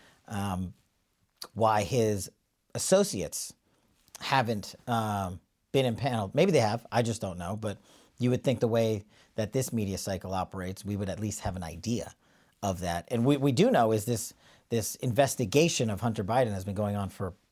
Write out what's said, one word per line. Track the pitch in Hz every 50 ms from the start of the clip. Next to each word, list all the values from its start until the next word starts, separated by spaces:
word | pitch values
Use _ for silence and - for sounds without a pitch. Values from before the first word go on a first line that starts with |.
| - - _ _ _
Um, | - 107 101 98 101 92 90 92 90 - - _ _ _ _ _ _ _ _ _ _ _ _ - - _
why | 101 113 110 110 107
his | 104 95 127 123 113 107 104 98 - - - _ _ _ _ _ _ _ -
associates | - - - 190 196 202 196 - 101 82 73 - - - - - _ _ _ _ _ _ _ _ _ _ _ - -
haven't, | - - 139 135 123 110 113 101 87 - - - _
um, | - 120 113 110 107 104 101 98 90 92 87 - _ _ _ _ _
been | - 139 131
impaneled. | 123 113 113 117 139 123 113 98 92 -
Maybe | - 180 196
they | 160 139
have. | 113 104 110 117 - -
I | - 117
just | 120 117 113 -
don't | - 95 87 90
know. | 87 87 104
But | 107 113 104 101 - - - - - _ _ _ -
you | 120 123
would | 127 123 -
think | 139 123 113
the | -
way | 113 113 117 113 110 110 101 101 - _ _ _ _ _
that | - 107 104
this | - 131 127 - 123
media | 113 104 98 95
cycle | 90 - 104 98 90 - 92
operates, | 95 92 92 - - 95 90 92 95 - -
we | 98 104
would | 98 104 95
at | 87 -
least | 107 104 101 -
have | - 104 90
an | 92 87
idea | 80 80 82 - 110 120 104 - - - _ _ _ _ _ _ _ _ _
of | - 98 92 90
that. | 90 87 85 87 - -
And | 123 117 117
we, | 135 147
we | 135 135 143
do | 127 117 196 262
know | 240 147 117 110
is | 110 107 -
this, | 127 120 107 - - - _ _ - - _ _ _
this | 117 117 110 - -
investigation | - - 127 107 120 139 131 - - 127 95 - 147 165 165 - - 127 110
of | 101 95
Hunter | 113 120 107 113 101
Biden | 90 117 131 131 110 101
has | 95 90
been | 98 98
going | 95 104 101 101
on | 101 98 92
for | - - 98 90 87 - _ _